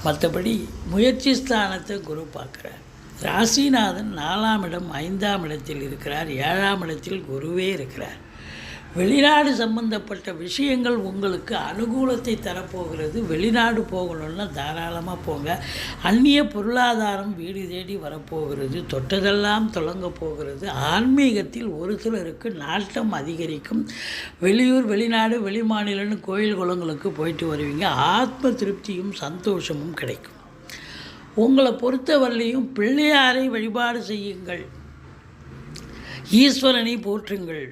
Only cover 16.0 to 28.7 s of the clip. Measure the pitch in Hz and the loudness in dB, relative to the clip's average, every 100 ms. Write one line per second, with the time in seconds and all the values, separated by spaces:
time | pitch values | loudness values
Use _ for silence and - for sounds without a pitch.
16 | 175 214 277 285 294 208 208 247 247 226 | 4 6 8 8 4 0 0 4 4 4
17 | 214 196 202 185 170 190 185 180 180 196 | 2 0 -4 -6 -8 -8 -8 -8 -8 -8
18 | 156 156 143 160 151 139 135 160 160 160 | -8 -10 -8 -6 -4 -4 -4 -4 -4 -4
19 | 131 196 196 202 208 214 220 180 160 185 | 0 2 4 4 4 2 2 0 -2 -4
20 | 180 - 160 147 143 139 196 135 143 180 | -6 -6 -8 -6 -8 -8 -6 -2 2 2
21 | 247 269 277 208 - 233 233 151 175 202 | 4 6 6 4 -2 -6 -6 -6 -4 -4
22 | 226 220 165 - 233 175 143 180 196 - | -2 -4 -6 -8 -8 -8 -4 -4 -2 -2
23 | 226 170 143 165 160 151 - 151 147 - | -2 -2 -4 -4 -4 -6 -4 -4 -4 -8
24 | - - - - 180 208 254 262 233 208 | -10 -10 -10 0 4 6 6 6 4 2
25 | 233 233 220 226 196 208 226 214 208 196 | 2 4 2 2 0 0 0 2 0 -2
26 | 208 214 - 190 214 202 180 180 170 147 | -2 -4 -4 0 2 2 0 0 -2 -4
27 | 196 147 156 160 165 151 147 147 190 131 | -4 -2 -4 -2 -2 -2 -2 0 0 2
28 | 147 196 254 262 269 220 202 | 4 4 2 2 0 0 -2